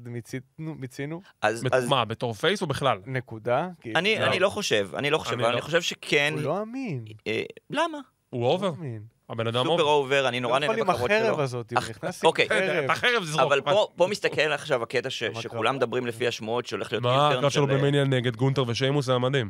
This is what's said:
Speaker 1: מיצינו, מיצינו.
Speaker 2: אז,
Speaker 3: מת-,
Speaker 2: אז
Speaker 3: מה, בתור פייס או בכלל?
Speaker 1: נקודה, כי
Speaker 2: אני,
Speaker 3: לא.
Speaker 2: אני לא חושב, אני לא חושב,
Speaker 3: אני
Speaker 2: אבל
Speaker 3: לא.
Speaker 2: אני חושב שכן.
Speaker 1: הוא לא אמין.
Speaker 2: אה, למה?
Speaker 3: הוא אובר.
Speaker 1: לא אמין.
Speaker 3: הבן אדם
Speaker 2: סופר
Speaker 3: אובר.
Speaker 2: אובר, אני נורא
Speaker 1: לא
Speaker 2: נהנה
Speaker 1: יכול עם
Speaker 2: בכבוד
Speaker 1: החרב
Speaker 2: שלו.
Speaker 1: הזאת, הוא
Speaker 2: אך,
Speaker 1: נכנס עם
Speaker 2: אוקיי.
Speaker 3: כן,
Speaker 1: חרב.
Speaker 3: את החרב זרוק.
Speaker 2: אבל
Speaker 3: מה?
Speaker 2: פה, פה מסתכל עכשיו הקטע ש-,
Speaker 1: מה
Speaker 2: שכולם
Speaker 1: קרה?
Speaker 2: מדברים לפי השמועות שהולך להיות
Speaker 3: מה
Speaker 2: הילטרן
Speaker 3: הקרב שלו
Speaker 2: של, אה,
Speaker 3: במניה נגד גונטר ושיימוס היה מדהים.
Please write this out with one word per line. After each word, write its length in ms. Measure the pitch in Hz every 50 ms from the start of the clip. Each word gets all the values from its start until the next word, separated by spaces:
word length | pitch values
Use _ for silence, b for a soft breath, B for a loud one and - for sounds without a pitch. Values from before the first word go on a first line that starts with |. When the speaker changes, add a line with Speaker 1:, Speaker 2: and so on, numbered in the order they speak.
| 120
Speaker 1:
מיצינו, 360 | 120 120 120 113 - - 131 123 _ _
מיצינו. 640 | - 156 160 151 139 135 123 - - 139 147 160 170 196 B B -
Speaker 2:
אז, 220 | - 107 113 117 135
Speaker 3:
מת-, 100 | 127 123
Speaker 2:
אז 140 | 131 123
Speaker 3:
מה, 180 | 120 139 127 113
בתור 280 | 107 113 - 131 120 110
פייס 280 | 101 - 165 202 202
או 60 | 190
בכלל? 320 | 147 131 - 147 131 110 95 95
Speaker 1:
נקודה, 640 | 131 131 131 120 - 117 110 107 120 120 139 170 185 175 -
כי 100 | - 117 110
Speaker 2:
אני, 240 | 156 180 208 220 180
Speaker 3:
לא. 60 | -
Speaker 2:
אני 140 | - - 185
לא 100 | 185 202
חושב, 400 | - 214 - - 120 107 98 90 71
אני 140 | 87 131 143
לא 80 | 151
חושב, 140 | 156 - - 117
Speaker 3:
אני 80 | 120 123
Speaker 2:
אבל 80 | 117
Speaker 3:
לא. 40 | 123
Speaker 2:
אני 60 | 131
חושב 200 | 127 147 160 170
שכן. 520 | 170 - 190 - - - 165 147 143 147 156
Speaker 1:
הוא 60 | 151
לא 200 | 151 135 165 196
אמין. 440 | 214 220 240 269 269 220 147 123 113 107 110 110 -
Speaker 2:
אה, 160 | 107 110 110 - - - - _ -
למה? 280 | 160 294 330 339 311 285 262 _ _ _ _ -
Speaker 3:
הוא 160 | 139 123 117
אובר. 200 | 127 165 185 202
Speaker 1:
לא 60 | 185 147 185
אמין. 220 | 165 131 113 107 107 113 _ _ _ -
Speaker 3:
הבן 180 | 120 113 113
אדם 160 | 113 113 123 131
Speaker 2:
סופר 80 | 160
Speaker 3:
אובר. 120 | 165 175 156
Speaker 2:
אובר, 440 | 143 151 147 139 127 139 139 135
אני 120 | 127 120 123
נורא 140 | 123 117 123
Speaker 1:
לא 60 | 139
Speaker 2:
נהנה 140 | 147 143 226
Speaker 1:
יכול 80 | 226
עם 140 | - 190 175
Speaker 2:
בכבוד 160 | - 123 123
Speaker 1:
החרב 220 | 208 220 226 220 -
Speaker 2:
שלו. 60 | - 143
Speaker 1:
הזאת, 280 | 131 123 123 113 113
הוא 80 | 120 123
Speaker 2:
אך, 100 | - 113
Speaker 1:
נכנס 340 | 110 - 156 175 180 - -
עם 40 |
Speaker 2:
אוקיי. 220 | 165 - - 202 -
Speaker 3:
כן, 60 | 214 208 190
Speaker 1:
חרב. 160 | 180 - 165 143
Speaker 3:
את 60 | 131
החרב 340 | 160 - 208 247 240 226 180
זרוק. 180 | 156 151 156
Speaker 2:
אבל 200 | 131 135 143 139 135
Speaker 3:
מה? 60 | 147
Speaker 2:
פה, 160 | 190 208 208 - -
פה 120 | - 175
מסתכל 340 | 190 208 - - 160 - 156 151 156 147
עכשיו 300 | 139 - 147 139 120 117
הקטע 260 | - - 123 - 135
ש-, 140 | - - 120
Speaker 1:
מה 180 | 104 113 113
Speaker 2:
שכולם 220 | 113 113 117 117 110
Speaker 1:
קרה? 80 | 117
Speaker 2:
מדברים 340 | 135 135 127 117 123 127 123
לפי 200 | 120 113 113 123
השמועות 380 | 120 113 - 117 110 117 123 -
שהולך 260 | - 113 98 98 -
להיות 120 | 117 107 120
Speaker 3:
מה 80 | 123
Speaker 2:
הילטרן 260 | 127 139 147 151 143 -
Speaker 3:
הקרב 100 | 147 139
שלו 160 | 123 156 143
Speaker 2:
של, 60 | 135 139
אה, 40 |
Speaker 3:
במניה 260 | 135 139 143 143 143 139
נגד 320 | 139 131 127 117 127 117
גונטר 280 | 110 131 135 135 139 131
ושיימוס 420 | 117 117 110 135 135 143 147 131 127
היה 80 | 127
מדהים. 320 | 123 127 131 143 139 113